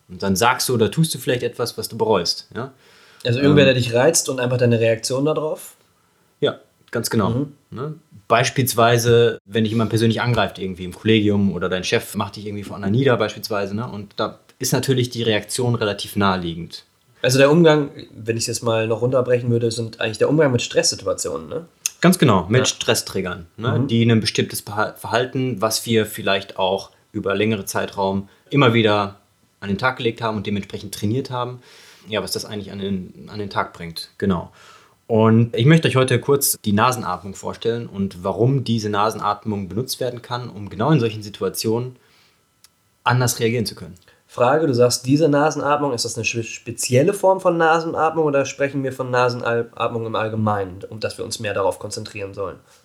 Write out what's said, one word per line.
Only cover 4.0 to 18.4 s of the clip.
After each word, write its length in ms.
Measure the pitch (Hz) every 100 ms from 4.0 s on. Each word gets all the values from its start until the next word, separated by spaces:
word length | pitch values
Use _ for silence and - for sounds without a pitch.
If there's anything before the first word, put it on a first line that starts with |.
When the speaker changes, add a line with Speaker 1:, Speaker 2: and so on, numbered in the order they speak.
| 147 165 -
Speaker 2:
und 100 | 131
einfach 200 | 123 123
deine 200 | 120 117
Reaktion 460 | 113 110 - 131
darauf? 500 | 147 151 151 143 - - _ _ _ _ _ _
Speaker 1:
Ja, 200 | 139 - _ _ _
ganz 180 | 120 -
genau. 200 | 117 98
Speaker 2:
Mhm. 220 | 120 151 - _
Speaker 1:
Ne? 240 | 101 151 156 _ 107 -
Beispielsweise, 1120 | 113 127 - 120 117 117 120 117 117 117 - 98
wenn 180 | 113
dich 80 | 110
jemand 180 | 113 107
persönlich 300 | 110 113 107
angreift, 400 | 120 113 98 -
irgendwie 240 | 95 90
im 100 | 90
Kollegium 560 | - 110 110 104 101 98
oder 160 | 87 90
dein 140 | 92
Chef 320 | 90 - -
macht 220 | 95 101 110
dich 100 | 104
irgendwie 160 | 104
vor 140 | 101 -
einer 120 | 98
nieder 280 | 117 135 113
beispielsweise, 580 | 107 - - 101 98
ne? 160 | 104 123
Und 220 | 104 98 -
da 220 | 104 - _ -
ist 120 | 127
natürlich 340 | 131 131 127 120
die 140 | 117
Reaktion 520 | 113 104 - - 120
relativ 420 | 120 107 98 - 104
naheliegend. 680 | 98 92 85 82 82 - - _ _ _
Speaker 2:
Also 160 | 127 131
der 120 | 139
Umgang, 400 | 165 160 151 139 - -
wenn 220 | - 110
ich 60 | 113